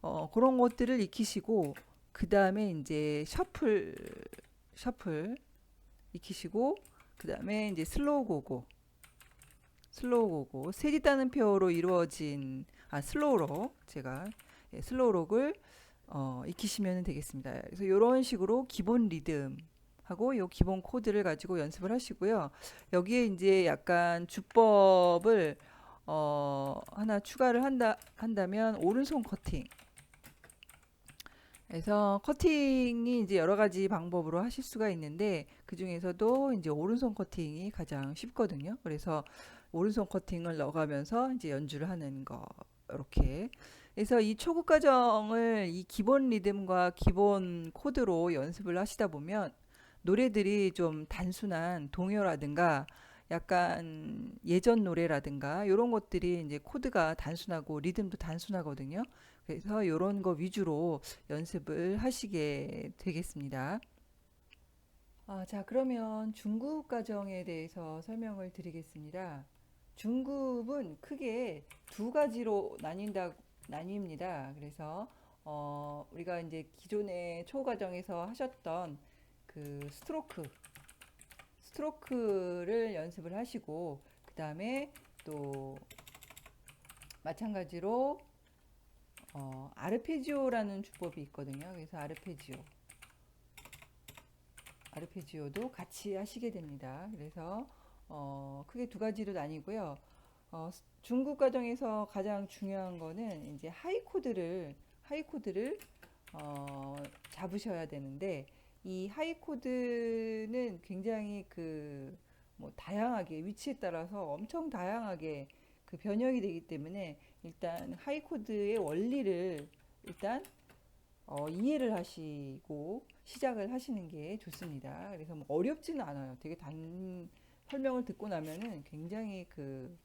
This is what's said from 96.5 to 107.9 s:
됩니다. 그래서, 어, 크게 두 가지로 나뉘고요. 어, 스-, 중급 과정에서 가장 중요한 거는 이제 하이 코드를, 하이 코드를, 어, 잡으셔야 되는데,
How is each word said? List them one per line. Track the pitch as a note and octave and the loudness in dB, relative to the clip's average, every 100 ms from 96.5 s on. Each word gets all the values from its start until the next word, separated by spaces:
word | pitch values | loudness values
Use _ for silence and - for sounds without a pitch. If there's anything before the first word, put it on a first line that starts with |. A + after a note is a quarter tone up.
됩니다. | G3 D#3 C#3 C3 C3+ F#3+ | -6 -12 -12 -12 -12 -12
그래서, | G#3 D3 E3+ E3 G#3 C4+ - - - - | -12 -14 -12 -8 -8 -10 -16 -20 -20 -18
어, | D#3 C#3 C#3 C#3 C#3 C#3+ | -12 -10 -10 -12 -14 -14
크게 | A#3+ B3 | -10 -10
두 | G#3 | -4
가지로 | A3 G#3 G3+ | -4 -4 -6
나뉘고요. | F#3 D3 D#3 C#3+ A3 F3 C#3 _ _ _ _ _ | -4 -6 -8 -8 -6 -6 -10 _ _ _ _ _
어, | E3 E3 | -12 -12
스-, | - _ _ | -14 _ _
중급 | - B3 C4+ C#4+ | -4 -2 -2 2
과정에서 | C4+ B3 A#3+ B3 B3+ G#3+ G#3 | 2 2 -4 -4 -4 -4 -4
가장 | G3+ G3 G3+ G3 | -4 -4 -4 -6
중요한 | - G3 G3 F#3 F3 | -8 -8 -6 -8 -10
거는 | D#3+ F3 A3+ E3+ C#3+ | -10 -8 -8 -10 -12
이제 | C#3+ D#3+ | -12 -14
하이 | F3 E4+ A4 | -10 -6 -6
코드를, | - F#4+ C4+ F#3+ E3+ F#3 D#3 C#3+ - _ | -4 -4 -4 -4 -4 -4 -8 -12 -20 _
하이 | - D4 | -10 -8
코드를, | D#4 D4+ G#3+ F#3 B3 G4+ - _ - _ - | -6 -8 -6 -4 -4 -6 -12 _ -20 _ -18
어, | D3+ D3 C#3+ C#3 C#3 C#3 C#3+ C#3+ - - | -12 -10 -8 -8 -10 -10 -10 -12 -16 -20
잡으셔야 | - F3+ G3+ A3+ F3 | -12 -8 -6 -4 -6
되는데, | D#3+ | -6